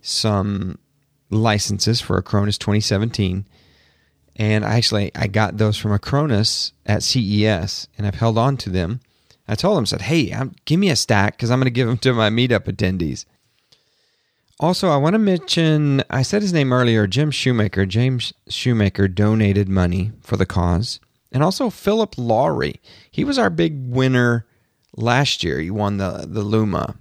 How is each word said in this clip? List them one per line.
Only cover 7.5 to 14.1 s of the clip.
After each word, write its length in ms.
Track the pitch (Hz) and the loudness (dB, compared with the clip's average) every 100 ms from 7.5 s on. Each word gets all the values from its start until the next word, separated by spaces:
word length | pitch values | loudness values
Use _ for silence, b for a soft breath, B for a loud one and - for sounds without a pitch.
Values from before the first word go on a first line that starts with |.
| 98 95 - - - | 0 -4 -8 -12 -6
and 100 | 104 | -4
I've 100 | 104 | 0
held 200 | 117 113 | 0 2
on 200 | 123 139 | 0 0
to 120 | - | -2
them. 300 | 92 87 127 b b b b - | -2 -2 -6 b b b b -8
I 80 | |
told 220 | 107 185 202 | -2 0 0
them, 100 | 104 | 0
said, 160 | - | -4
"Hey, 300 | 92 170 113 | 0 0 0
I'm, 240 | 104 131 - | -4 -8 -10
give 160 | - 160 | -2 0
me 100 | 202 | 2
a 60 | 135 | 0
stack 420 | - 104 101 - | 0 2 2 -2
'cause 120 | 117 | -2
I'm 100 | 123 | 0
gonna 100 | 131 | 0
give 180 | 120 120 | 0 0
'em 100 | 120 | 0
to 140 | 131 | 0
my 180 | 120 107 | 2 2
Meetup 340 | 113 123 110 | 2 2 0
attendees." 600 | - 95 92 95 80 64 - _ _ _ _ _ _ _ _ | -2 -2 -2 0 -4 -6 -14 _ _ _ _ _ _ _ _